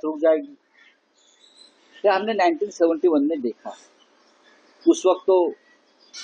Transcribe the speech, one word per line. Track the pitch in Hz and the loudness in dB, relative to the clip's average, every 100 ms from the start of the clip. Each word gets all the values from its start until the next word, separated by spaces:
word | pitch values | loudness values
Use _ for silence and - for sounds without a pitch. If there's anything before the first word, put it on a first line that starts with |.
| 156 | -4
रुक | 156 | -2
जाएगी। | 160 156 143 143 _ _ _ _ _ _ _ _ _ _ - _ _ - 202 | 0 0 -4 -18 _ _ _ _ _ _ _ _ _ _ -20 _ _ -4 0
ये | |
हमने | 190 214 | 0 -2
नाइनटीन | 208 175 160 208 | 0 0 0 -4
सेवेंटी | - 170 160 180 | 0 0 2 2
वन | 147 | 2
में | 143 165 | 0 -2
देखा। | - - 214 - _ _ _ _ _ _ _ _ _ _ 330 | -6 -8 -14 -20 _ _ _ _ _ _ _ _ _ _ 0
उस | - 185 | 2 0
वक्त | 180 - | 0 2
तो | 185 165 - _ _ _ _ _ - | 2 0 -4 _ _ _ _ _ -20